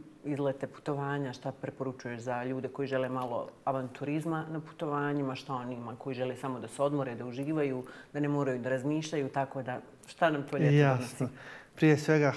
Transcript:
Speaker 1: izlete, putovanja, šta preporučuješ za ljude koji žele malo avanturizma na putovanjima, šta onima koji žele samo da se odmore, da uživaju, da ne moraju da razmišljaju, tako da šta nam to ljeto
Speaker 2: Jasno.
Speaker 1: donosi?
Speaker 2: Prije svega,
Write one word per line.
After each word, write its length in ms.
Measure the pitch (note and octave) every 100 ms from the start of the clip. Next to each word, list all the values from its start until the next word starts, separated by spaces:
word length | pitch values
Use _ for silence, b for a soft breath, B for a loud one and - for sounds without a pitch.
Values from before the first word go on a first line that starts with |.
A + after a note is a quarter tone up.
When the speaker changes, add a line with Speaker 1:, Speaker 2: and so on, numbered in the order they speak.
| - -
Speaker 1:
izlete, 420 | C#3+ C#3 C#3 C3+ C3
putovanja, 680 | - - C#3+ C#3 C#3+ C3+
šta 200 | A#2+ C#3
preporučuješ 680 | C3 C3 - C3 B2+ B2 A#2+
za 240 | A#2+ B2
ljude 240 | B2+ C3 B2+
koji 200 | - C3+
žele 200 | C3 B2+
malo 400 | C3 B2+ A#2 - -
avanturizma 840 | - C3+ B2+ - C#3+ D3+ E3 D#3+ D#3+
na 100 | D#3+
putovanjima, 760 | D#3 - D#3 C#3+ C#3+ C#3+ C3+
šta 200 | C3 -
onima 420 | B2+ B2 A#2+ A#2 A#2+
koji 200 | C#3 B2
žele 200 | B2+ A#2+
samo 240 | C3+ B2
da 80 | A2
se 140 | -
odmore, 320 | C#3+ D3 B2
da 120 | A2+ B2
uživaju, 580 | B2 C#3 D#3 C#3+ B2+ B2+ B B
da 80 | C#3+
ne 80 | D3
moraju 300 | C#3+ C3 B2+
da 100 | B2
razmišljaju, 600 | C3 C#3 D3+ D#3 D#3+ C3
tako 340 | C#3 C3+ C#3
da 180 | B2 B2 - - -
šta 240 | - E3
nam 120 | D3
to 140 | C#3 D3
ljeto 200 | D3 C#3+
Speaker 2:
Jasno. 300 | C#3 B2+ B2 -
Speaker 1:
donosi? 160 | B2 - B B B
Speaker 2:
Prije 240 | - D#3 D3
svega, 340 | D3 D#3 C#3+